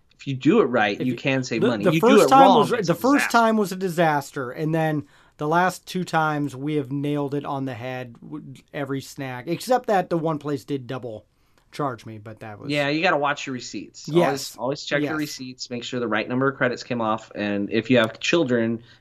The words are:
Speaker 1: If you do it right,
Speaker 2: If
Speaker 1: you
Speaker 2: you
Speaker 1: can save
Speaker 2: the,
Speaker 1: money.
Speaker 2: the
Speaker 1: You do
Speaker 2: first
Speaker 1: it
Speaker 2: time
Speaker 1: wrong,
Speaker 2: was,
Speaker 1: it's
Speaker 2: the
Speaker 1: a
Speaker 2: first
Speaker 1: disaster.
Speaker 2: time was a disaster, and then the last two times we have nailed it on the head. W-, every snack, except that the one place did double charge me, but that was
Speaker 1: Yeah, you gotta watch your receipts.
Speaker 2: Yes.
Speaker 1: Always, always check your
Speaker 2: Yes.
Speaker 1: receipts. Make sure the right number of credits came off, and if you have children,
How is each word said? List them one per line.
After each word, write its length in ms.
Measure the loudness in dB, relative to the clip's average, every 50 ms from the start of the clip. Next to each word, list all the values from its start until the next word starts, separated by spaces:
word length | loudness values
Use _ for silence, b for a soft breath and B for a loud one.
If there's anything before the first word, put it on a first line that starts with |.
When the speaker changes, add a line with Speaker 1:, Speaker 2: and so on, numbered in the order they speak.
| _ _ _ _
Speaker 1:
If 100 | -10 -8
you 80 | -8
do 240 | 0 2 4 4 4
it 40 | 4
right, 340 | 4 4 2 2 2 0 0
Speaker 2:
If 80 | -2 -4
Speaker 1:
you 60 | -4
Speaker 2:
you 20 |
Speaker 1:
can 280 | -2 0 0 0 0 -2
save 180 | -2 -2 0
Speaker 2:
the, 60 | 0 0
Speaker 1:
money. 180 | 0 2 0
Speaker 2:
the 80 | 2 2
Speaker 1:
You 60 | 4
do 60 | 6 8
Speaker 2:
first 140 | 8 8 8
Speaker 1:
it 60 | 8
Speaker 2:
time 120 | 10 10
Speaker 1:
wrong, 160 | 10 10 8 6
Speaker 2:
was, 120 | 4 2 0
Speaker 1:
it's 140 | -2 0 0
Speaker 2:
the 60 | -2
Speaker 1:
a 20 |
Speaker 2:
first 280 | 0 2 4 4 4 2
Speaker 1:
disaster. 140 | 4 4 4
Speaker 2:
time 200 | 4 4 4 2
was 140 | 0 -2
a 40 | -2 -4
disaster, 720 | -4 -4 0 2 2 2 2 0 -2 -4 -8 -8 -8 -8
and 220 | -6 -4 -4 -2 0
then 300 | 0 0 0 0 -2 -4 b b b b b b _
the 100 | -4 0
last 400 | 2 2 2 2 0 -4 -12 -10
two 160 | -6 -6 -6
times 520 | -2 0 0 0 0 0 -2 -4 -4 -6
we 200 | -8 -6 -4 -2
have 160 | -2 -4 -4
nailed 420 | -6 -4 -4 -2 -2 -2 -4 -4 -4
it 120 | -6 -6
on 200 | -6 -6 -6 -6
the 80 | -6 -8
head. 420 | -8 -8 -8 -8 -8 -10 -12 -14 -20
W-, 320 | -18 -16 -16 -14 -14 -16 -20 -20 -20 _ -10
every 280 | -10 -8 -6 -6 -8
snack, 460 | -8 -10 -12 -12 -10 -10 -10 -10 -8 -8
except 400 | -8 -8 -2 0 0 0 0 0
that 220 | 0 0 0 0
the 80 | -2 -2
one 200 | -2 -2 -4 -4
place 260 | -4 -6 -6 -6 -4
did 220 | -6 -8 -8 -6 -8
double 380 | -10 -10 -10 -10 -12 -14 -16 _ _ _ _ _ _ _ _ _
charge 340 | -8 -6 -4 -4 -4 -6 -12
me, 120 | -16 -16 -14
but 220 | -16 -16 -16 -14
that 200 | -16 -16 -16 -14
was 100 | -8 -4
Speaker 1:
Yeah, 180 | -2 -2 0 0
you 120 | -2 0
gotta 160 | 2 2 2 2
watch 280 | 0 -2 -2 -4 -6 -8
your 60 | -8
receipts. 560 | -10 -10 -10 -10 -12 -12 -12 _ -16 -10 0
Speaker 2:
Yes. 160 | 2 2 2
Speaker 1:
Always, 320 | 2 0 -2 -6 -10 -10 -6
always 260 | -6 -4 -4 -6 -6
check 240 | -2 -2 -2 0 -2
your 100 | -2 -4
Speaker 2:
Yes. 20 |
Speaker 1:
receipts. 500 | -6 -6 -8 -12 -12 -14 -14 -14 -12 -10
Make 140 | -10 -10 -8
sure 160 | -6 -6 -4
the 80 | -2 -2
right 200 | -2 -2 -2 -2
number 220 | 0 0 0 0
of 80 | 0 0
credits 260 | 0 -2 0 -4 -6
came 160 | -6 -4 -2
off, 320 | 0 -2 -2 -2 -4 -12 -8
and 340 | -6 -4 -2 -2 -2 -4 0
if 180 | -2 -2 2 4
you 80 | 4 4
have 200 | 4 2 -2 -4
children, 640 | -2 0 2 2 2 2 2 0 2 0 -2 -4 b b b b